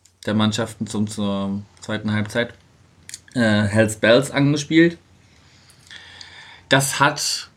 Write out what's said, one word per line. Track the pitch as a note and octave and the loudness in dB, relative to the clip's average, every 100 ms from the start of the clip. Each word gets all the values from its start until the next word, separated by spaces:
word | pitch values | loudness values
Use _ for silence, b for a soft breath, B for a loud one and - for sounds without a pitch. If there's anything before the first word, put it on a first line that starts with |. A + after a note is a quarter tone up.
| _ _ - | _ _ -4
der | |
Mannschaften | G#2+ G#2+ G#2+ A2+ - A2 | 0 0 -2 -6 -8 -8
zum, | G#2+ G#2+ | -4 -6
zur | G#2+ G2+ G2 G2 G2+ G2+ _ | -4 -4 -4 -4 -6 -10 _
zweiten | - G#2+ G#2+ | -10 -6 -4
Halbzeit, | G#2+ G#2 A#2+ A#2 - _ _ _ _ - - - | -4 -2 -4 -4 -8 _ _ _ _ -20 -20 -8
äh, | B2+ | 0
Hells | A2 G#2 G#2 G#2+ G#2+ - | 2 2 2 2 2 2
Bells | A2 B2 C#3 | 4 4 2
angespielt. | C#3 C#3+ D3 - D#3+ E3+ - _ _ B B B B B B B B B B B B B B B | 0 0 0 2 4 4 2 _ _ B B B B B B B B B B B B B B B
Das | C3+ C#3 - | 0 0 0
hat, | C#3+ D3 - - - | 0 0 -6 -8 -10